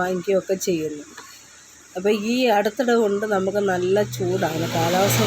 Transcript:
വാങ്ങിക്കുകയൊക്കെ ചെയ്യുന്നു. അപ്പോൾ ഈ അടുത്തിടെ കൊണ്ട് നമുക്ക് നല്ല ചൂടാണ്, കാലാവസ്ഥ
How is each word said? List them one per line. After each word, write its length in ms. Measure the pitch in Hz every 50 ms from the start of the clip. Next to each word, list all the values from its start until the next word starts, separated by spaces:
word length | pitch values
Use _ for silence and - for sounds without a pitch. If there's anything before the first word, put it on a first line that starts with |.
| 180
വാങ്ങിക്കുകയൊക്കെ 540 | 185 185 180 175 - 196 185 180 - 190 185 - 202
ചെയ്യുന്നു. 360 | 175 160 156 151 151 147 - - - - - - - - - - - - - - - - - - - 185
അപ്പോൾ 160 | 185 208 226 208 202 226
ഈ 20 | 240 254 254 240 208
അടുത്തിടെ 400 | 202 202 214 208 - 254 240 233 233 226
കൊണ്ട് 220 | 202 202 202 220 214 208
നമുക്ക് 260 | 190 190 190 190 208 202 196 185
നല്ല 280 | 180 180 185 196 208 208 202 -
ചൂടാണ്, 500 | - 196 175 185 190 185 156 160 160 165 165 - 170
കാലാവസ്ഥ 440 | 165 170 175 185 196 202 - - 220